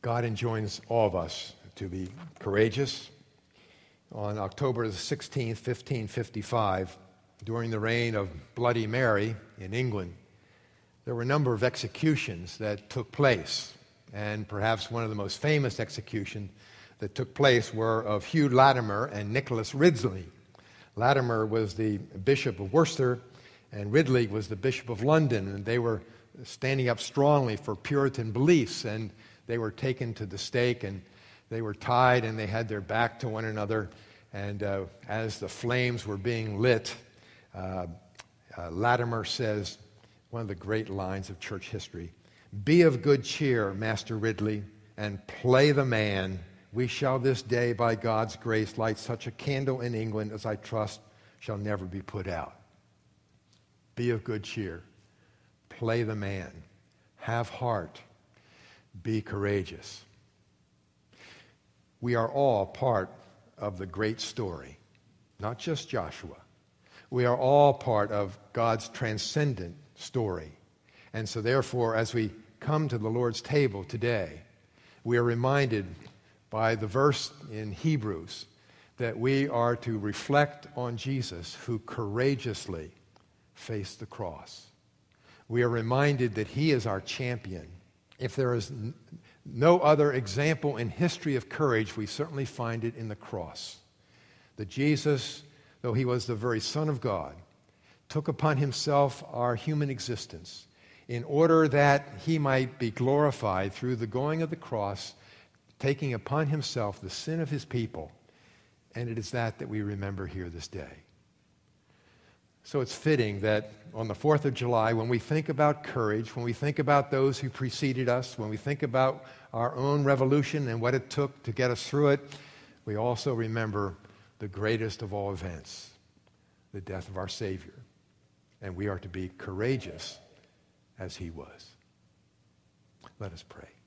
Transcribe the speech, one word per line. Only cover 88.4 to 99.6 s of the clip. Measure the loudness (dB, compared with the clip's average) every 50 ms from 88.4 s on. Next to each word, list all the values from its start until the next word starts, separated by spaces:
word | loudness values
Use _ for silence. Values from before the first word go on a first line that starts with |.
| 2 2 2
is | 0 -2 -4
n-, | -8 -8 -8 -8 -10 -12 -18 -20 -20 -20 -20 -20 -20 _ _
no | -10 -2 4 6 8 8 8
other | 8 6 6 6 6 4 2
example | 0 -2 -2 -2 0 2 2 0 0 0 -2 -2
in | -2 -4 -4
history | 0 0 0 0 0 -2 -2 -2 -2
of | -2 -2 -4
courage, | -2 0 2 4 4 4 2 0 -4
we | -6 -6
certainly | -6 -4 -6 -6 -6 -4 -6 -6
find | -6 -6 -6 -4 -4 -4 -4 -4
it | -6 -6
in | -6 -8 -8
the | -8
cross. | -10 -10 -8 -8 -6 -8 -8 -10 -14 -14 -14 -16 -18 _ _ _ _ _ _ _ _ _ _ -20 _ _ _ _
That | -12 -10 -8
Jesus, | -4 0 2 2 2 2 2 2 0 0 -2 -8 -10 -14 -18 -20 -20 -20 _ _ _ _
though | -4 -2 0
he | 0 2
was | 2 0 0 0
the | -2 -4
very | -2 0 0 0 0
Son | -2 -2 -2 -2 0
of | 0 -2 -2
God, | -2 -2 -2 -2 -4 -6 -12 -16 -20 _ _ _ _ _ _ _ _ _ -20 _ _ _
took | -6 -4 -2
upon | -2 -2 2 2 2 4
himself | 4 2 0 0 -2 0 2 4 6 4 4 2 -6 -14 -10
our | -4 -2 0 0 0
human | -2